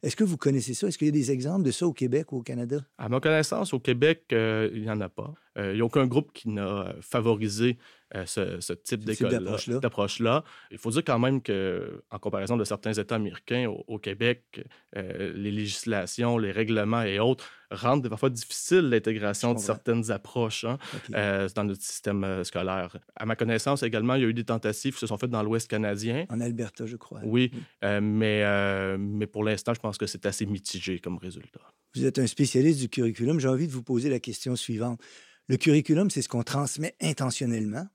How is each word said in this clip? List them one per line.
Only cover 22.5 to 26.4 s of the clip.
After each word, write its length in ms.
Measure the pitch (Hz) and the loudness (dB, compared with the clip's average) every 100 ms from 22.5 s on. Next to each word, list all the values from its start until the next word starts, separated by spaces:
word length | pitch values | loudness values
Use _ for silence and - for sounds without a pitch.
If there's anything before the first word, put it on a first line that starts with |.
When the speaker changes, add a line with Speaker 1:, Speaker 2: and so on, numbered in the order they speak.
| - 92 95 90 - _ | -2 -2 -2 -4 -10 _
Speaker 2:
À 120 | - 110 | -8 -4
ma 100 | 113 | 0
connaissance 460 | 113 113 139 139 | 2 0 2 0
également, 300 | 120 110 117 131 | 0 0 2 4
il 60 | |
y 20 | |
a 40 | 120 | 4
eu 60 | |
des 100 | 117 | 2
tentatives 500 | 110 113 107 104 135 | 0 0 0 -2 -4
qui 60 | - | -4
se 60 | 113 | -6
sont 120 | 104 | -4
faites 120 | 127 | -2
dans 120 | 120 | -2
l'Ouest 260 | 107 113 - | 0 0 -2
canadien. 580 | 107 107 101 110 123 180 | -2 -2 -2 -2 -4 -4
Speaker 1:
En 100 | 117 | -4